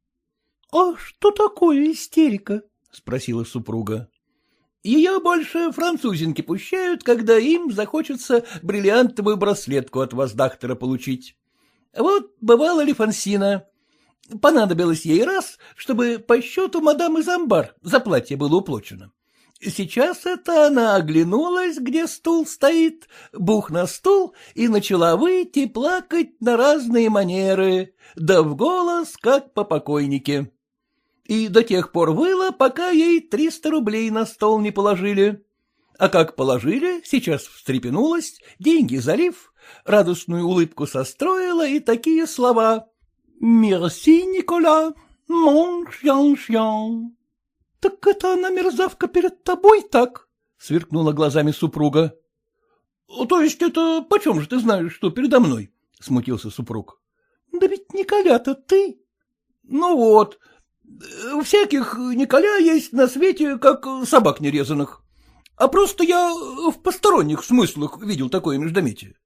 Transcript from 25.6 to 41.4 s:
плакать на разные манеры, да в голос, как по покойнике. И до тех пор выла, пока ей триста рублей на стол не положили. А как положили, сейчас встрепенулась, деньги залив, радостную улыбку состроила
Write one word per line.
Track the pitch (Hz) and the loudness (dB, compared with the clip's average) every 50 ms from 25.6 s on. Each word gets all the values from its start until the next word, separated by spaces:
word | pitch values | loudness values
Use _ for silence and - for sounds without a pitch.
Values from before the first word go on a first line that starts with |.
| 269 | -2
плакать | 220 - 220 269 320 370 370 370 - 320 339 320 - _ - | -2 -4 -4 -2 -2 -2 -2 -4 -4 -2 -2 -2 -4 _ -6
на | 220 240 240 | -2 0 2
разные | 226 262 294 294 311 247 233 240 233 226 220 | 2 4 4 2 2 0 0 0 2 2 2
манеры, | 214 202 196 175 180 190 190 190 190 190 190 190 185 185 185 - _ _ _ - - | 2 0 0 -2 -2 -2 0 0 0 2 2 2 0 0 -2 -6 _ _ _ -20 -12
да | - 160 160 190 170 160 | -4 0 2 4 4 4
в | 151 143 | 2 0
голос, | 139 233 330 370 370 349 349 349 339 330 - - | -2 -2 0 0 0 0 -2 -2 -4 -4 -8 -10
как | - - 233 269 277 269 - - | -4 0 2 2 2 0 -4 -6
по | 208 202 | -6 -4
покойнике. | - 160 143 - 143 147 147 143 139 139 135 135 139 143 143 139 - _ _ _ _ _ _ _ _ _ _ _ _ _ _ _ | -4 -4 -4 -4 -4 -4 -2 -2 -2 -4 -4 -4 -4 -4 -4 -4 -8 _ _ _ _ _ _ _ _ _ _ _ _ _ _ _
И | - 214 220 220 | -4 -2 -2 -2
до | 208 175 226 233 | 2 2 2 2
тех | - 190 185 160 - | 2 0 -2 -2 -2
пор | - 175 165 156 | -2 0 0 0
выла, | 160 208 320 370 381 370 381 381 | 0 0 0 0 0 0 -2 -2
пока | 370 - 269 254 262 330 349 359 | 0 0 0 0 0 -2 -2 0
ей | 349 311 330 339 339 330 | 2 2 4 4 2 0
триста | - - - 262 311 330 - - - 311 | -2 -4 -4 -2 -2 -4 -4 -6 -6 -4
рублей | 320 311 233 214 214 226 226 220 | -2 -2 -2 -2 -4 -4 -4 -4
на | 214 220 226 | -4 -4 -4
стол | 220 - - 208 214 220 214 | -6 -4 -2 0 0 2 0
не | 208 208 | 0 -2
положили. | - 196 202 208 202 180 190 202 202 196 196 214 208 - _ _ _ _ _ _ _ _ _ _ _ | -2 0 0 0 0 0 -2 -2 0 2 2 2 0 -4 _ _ _ _ _ _ _ _ _ _ _
А | - 190 185 | 0 0 2
как | - 170 160 160 - | 4 2 2 0 -2
положили, | - 131 135 127 123 117 151 208 269 330 359 359 339 - | -4 -2 -2 -2 -2 -2 -2 -2 -2 -2 -4 -4 -6 -6
сейчас | - 285 262 - 170 147 139 | -4 -4 -4 -2 -2 -4 -6
встрепенулась, | - - - - - - 131 127 123 120 135 190 269 320 339 339 320 - - _ _ - - - | -6 -12 -20 -12 -8 -6 -4 -4 -4 -4 -2 -2 0 0 -2 -4 -6 -8 -14 _ _ -20 -14 -4
деньги | 185 311 339 320 233 135 127 | 0 2 2 2 2 0 -2
залив, | 135 113 139 175 262 349 359 - - _ _ _ _ _ - - - _ | -4 -2 -2 0 0 0 -2 -4 -6 _ _ _ _ _ -20 -20 -14 _
радостную | - 202 208 185 175 175 165 - 170 170 170 175 | 0 2 2 2 2 0 -4 -6 -6 -4 -2 -2
улыбку | 175 185 175 165 160 - - 147 | 0 0 0 0 0 -2 -8 -8
состроила | - - 131 131 - - - 285 370 381 370 | -6 -6 -6 -8 -6 -6 -4 -2 -2 -2 -2